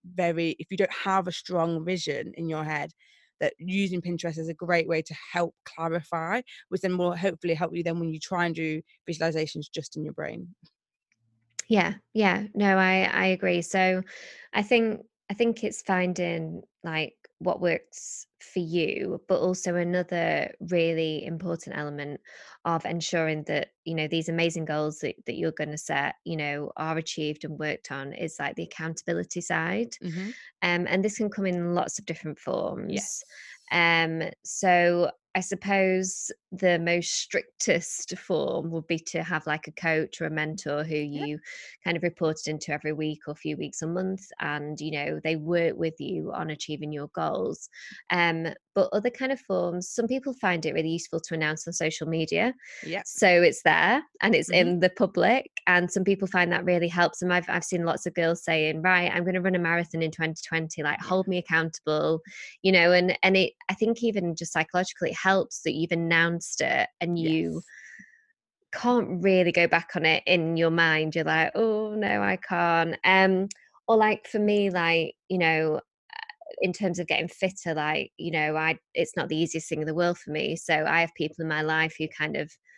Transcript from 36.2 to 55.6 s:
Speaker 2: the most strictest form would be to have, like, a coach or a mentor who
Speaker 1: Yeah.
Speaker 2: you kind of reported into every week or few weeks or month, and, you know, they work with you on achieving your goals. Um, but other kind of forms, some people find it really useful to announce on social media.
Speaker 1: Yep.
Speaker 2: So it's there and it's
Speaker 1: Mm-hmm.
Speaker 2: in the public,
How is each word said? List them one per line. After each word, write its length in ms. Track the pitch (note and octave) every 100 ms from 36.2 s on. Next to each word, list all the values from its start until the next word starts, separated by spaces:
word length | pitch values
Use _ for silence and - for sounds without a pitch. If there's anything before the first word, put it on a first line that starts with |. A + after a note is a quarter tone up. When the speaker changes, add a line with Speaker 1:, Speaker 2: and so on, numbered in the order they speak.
| - - -
Speaker 2:
the 280 | F#3 F#3 E3+
most 340 | E3+ F3 E3+
strictest 1040 | - - - - - - F3 - - - F#3
form 540 | - D#3+ C#3 - D#3+
would 160 | E3 D#3+
be 120 | E3
to 240 | - E3
have, 240 | E3 D#3+ D#3
like, 200 | D3+ -
a 40 |
coach 480 | - E3 D#3+ D#3 -
or 40 | D#3+
a 60 |
mentor 520 | D#3 D3+ D#3 - D3
who 120 | D#3+ D3+ D3
Speaker 1:
Yeah. 140 | D3 D3
Speaker 2:
you 140 | D3+ - - - -
kind 140 | - E3+
of 60 |
reported 440 | E3+ - D#3+ D#3 -
into 240 | D#3 -
every 200 | D3+ D3+
week 280 | D3+ D#3 D3+ -
or 80 | D3+
few 220 | D#3 D3+
weeks 260 | D3 -
or 40 | D#3+
month, 400 | F3 F#3+ F#3+ - -
and, 400 | D3+ D3 D3 D3+
you 100 | D3+
know, 280 | D3+ D3 D#3
they 120 | D#3+ D#3+
work 380 | D3+ F3 E3 -
with 180 | E3 D#3+
you 320 | C#3+ F3 D#3
on 160 | - D#3+
achieving 400 | D3+ - D3 D3+
your 160 | D3+ C#3+
goals. 600 | - D#3+ - G#2+ D#3+ - - - - -
Um, 360 | F3 E3+ E3 E3 - _ -
but 140 | -
other 160 | G#3 A#3
kind 200 | A#3+ C4
of 80 | C4
forms, 480 | - F#3 F3 F3 F#3
some 180 | - A3+
people 260 | C4 C4+
find 320 | B3 G3 E3+ D#3
it 80 |
really 160 | D#3+ D#3+
useful 280 | E3 - E3
to 120 | - D#3+
announce 320 | D#3 D#3+ -
on 60 |
social 340 | E3+ D#3+ D#3+ D#3
media. 460 | E3 D#3+ E3+ A#3+ C4 - -
Speaker 1:
Yep. 240 | D#3 F#3 -
Speaker 2:
So 220 | - G3+ F3
it's 220 | F3 -
there 400 | E3+ D#3+ E3+ C4 - -
and 140 | - -
it's 140 | D#3
Speaker 1:
Mm-hmm. 200 | - F3
Speaker 2:
in 80 | F3
the 80 | F#3
public, 580 | - F#3+ - F3 C4 - -